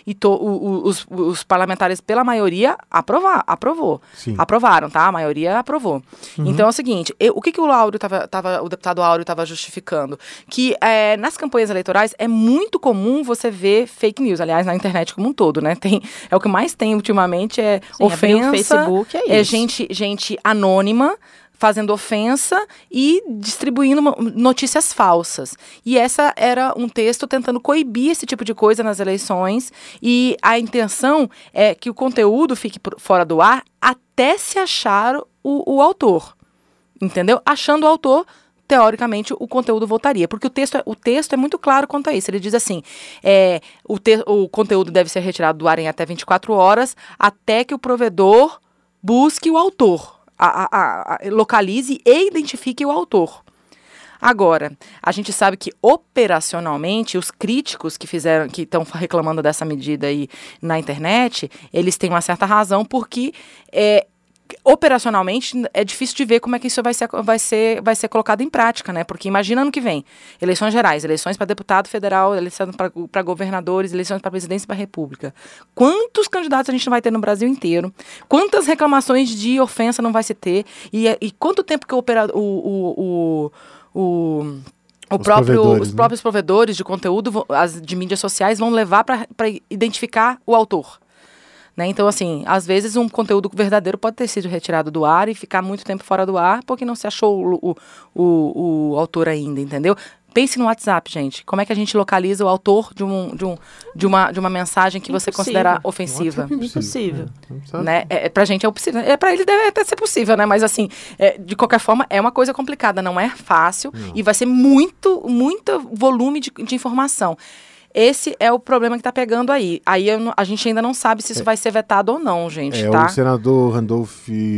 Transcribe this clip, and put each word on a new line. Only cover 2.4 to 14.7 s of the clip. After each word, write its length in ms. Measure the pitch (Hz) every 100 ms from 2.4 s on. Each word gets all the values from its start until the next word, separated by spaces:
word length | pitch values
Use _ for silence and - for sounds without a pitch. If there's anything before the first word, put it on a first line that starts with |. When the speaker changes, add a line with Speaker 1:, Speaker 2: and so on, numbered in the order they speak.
| 196 175 247 - _
Speaker 1:
aprova-, 520 | 170 165 269 381 349 -
aprovou. 540 | 170 247 330 233 - -
Speaker 2:
Sim. 220 | - - 101
Speaker 1:
Aprovaram, 520 | 165 220 233 170 151
tá? 180 | 156 180
A 60 |
maioria 440 | 175 156 151 165 214
aprovou. 460 | 247 294 226 139 - - - -
Speaker 2:
Uhum. 100 | 147
Speaker 1:
Então 180 | 147 214
é 40 |
o 40 |
seguinte, 420 | 233 254 196 165 -
eu, 140 | 233 -
o 40 |
que 120 | 330
que 80 | 330
o 100 | 311
Áureo 260 | 254 214 208
tava, 300 | 202 190 -
tava, 340 | 190 185 185
o 60 | 175
deputado 340 | 185 185 180
Áureo 220 | 175 170
tava 220 | 170 165 165
justificando? 760 | 160 - - - 156 139 139 - - -
Que, 260 | - 254 -
é, 340 | 220 220 214 214
nas 220 | 254 -
campanhas 320 | 294 240 214
eleitorais 440 | 190 180 190 214 -
é 80 | 233
muito 500 | 220 226 277 440 -
comum 460 | 262 202 208 277
você 260 | 254 233 233 190
ver 240 | 190 214 240
fake 380 | - 214 214
news, 180 | 262 170
aliás, 240 | 165 165
na 80 | 185